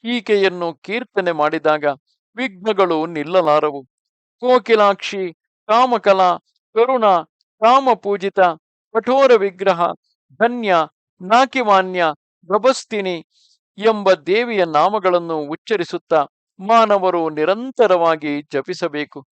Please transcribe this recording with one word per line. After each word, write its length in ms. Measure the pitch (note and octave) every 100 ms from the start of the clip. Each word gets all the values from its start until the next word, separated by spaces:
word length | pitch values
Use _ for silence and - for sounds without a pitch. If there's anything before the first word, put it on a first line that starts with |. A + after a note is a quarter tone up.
ಈಕೆಯನ್ನು 680 | A3+ A#3+ G#3+ G#3 F#3+ F3+ E3+
ಕೀರ್ತನೆ 580 | D#3 - A3 B3 G3+ F3
ಮಾಡಿದಾಗ 520 | D#3+ D3+ D#3 D3+ D3+ D3 C#3 _ _ _ G#3+
ವಿಘ್ನಗಳು 720 | B3+ F#3 G#3 G3 F#3+ D#3+ E3
ನಿಲ್ಲಲಾರವು. 760 | E3 D3 F#3 D#3 D3+ D3+ C#3 C3 _ _ _ _ _
ಕೋಕಿಲಾಕ್ಷಿ, 920 | B3 B3+ A3+ A3 G3+ F#3+ - G3+ F#3 D#3+ _ _ -
ಕಾಮಕಲಾ, 680 | A3 B3+ A#3 G3+ F#3+ F#3 E3 _ _ _
ಕರುಣ, 300 | G#3+ A#3+ C4 G#3+ F3+ D3+ _ _ _
ಕಾಮಪೂಜಿತ, 800 | A3 C4+ C4 G#3+ G3+ G3+ G3 G3 F3+ D#3+ _ _ _
ಕಠೋರ 380 | A3+ A3+ C4+ C4+
ವಿಗ್ರಹ, 520 | A#3 G3 F#3 G3 E3+ E3+ F3 _ _ _
ಧನ್ಯ, 440 | C#3 A3+ B3 G#3+ F3 D#3 _ _ _
ನಾಕಿಮಾನ್ಯ, 840 | F#3 A#3 C4 C4+ A3+ F#3+ F#3 F3+ E3 D3 _ _
ಗಭಸ್ತಿನಿ 800 | E3 G3+ A#3 B3+ - G#3+ F#3+ E3+ - _ _ _ _ -
ಎಂಬ 340 | G#3+ G#3+ F#3+
ದೇವಿಯ 520 | F3+ C#3+ G3+ A#3+ G#3+
ನಾಮಗಳನ್ನು 760 | E3+ D3+ F3 G#3+ F#3 F3+ E3+ D#3+
ಉಚ್ಚರಿಸುತ್ತಾ 880 | C#3+ D#3+ - G#3 E3 F3 _ D#3+ C#3+ _ _ _
ಮಾನವರು 680 | F#3+ A3+ A3 G3+ F#3 F3 D#3+
ನಿರಂತರವಾಗಿ 1120 | D3+ D#3 G3+ B3+ B3+ A3 F3+ E3+ D#3+ D3 C#3+
ಜಪಿಸಬೇಕು. 840 | D3+ C#3+ C3+ F3+ F3 D3 C#3+ D3 C3